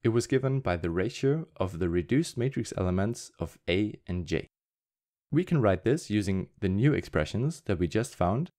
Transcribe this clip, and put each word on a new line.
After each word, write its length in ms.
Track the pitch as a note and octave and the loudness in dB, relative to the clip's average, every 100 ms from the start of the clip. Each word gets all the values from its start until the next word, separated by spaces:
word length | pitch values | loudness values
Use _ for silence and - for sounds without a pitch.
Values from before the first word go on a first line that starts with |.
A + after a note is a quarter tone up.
it 60 | A#2 | 2
was 180 | A#2 - | 0 2
given 320 | C3 C3 C3+ | 0 0 -2
by 180 | C3 F2 | -2 -2
the 120 | E2+ | 0
ratio 580 | E2+ G#2 - C3+ D#3 D#3+ - | 0 -2 0 0 0 -4 -4
of 200 | F#2 E2 | -4 0
the 120 | F2 | 0
reduced 460 | F2 E2 B2+ E3+ - | 0 2 0 0 -2
matrix 380 | B2 C3+ A2+ - | -2 -2 -6 -2
elements 540 | F#2 F2+ G#2 A#2+ - _ | 0 0 0 -4 -12 _
of 220 | E2 - - | -10 -8 -2
A 300 | F2+ G#2 - - | 0 0 -6 -6
and 180 | F2+ D#2+ | -6 -2
J. 220 | E2 - _ _ _ _ _ _ _ _ | -4 -4 _ _ _ _ _ _ _ _
We 120 | C#3+ | -2
can 180 | F#3 D#3+ | 2 2
write 220 | G#2+ F#2 | 4 4
this 260 | A2+ D#3 - | 2 0 0
using 380 | G#2 F#2+ F#2+ F2+ _ | 0 0 -2 -4 _
the 100 | G2 | -2
new 240 | G2 C3+ | 2 2
expressions 680 | C#3 - - D2 G2 C#3 E3+ - | 2 0 -2 0 0 -2 -4 -4
that 120 | F2+ | -2
we 100 | F2 | 0
just 280 | G#2+ A#2+ - | 0 -2 0
found 340 | F2+ A2 F3+ | 0 2 -4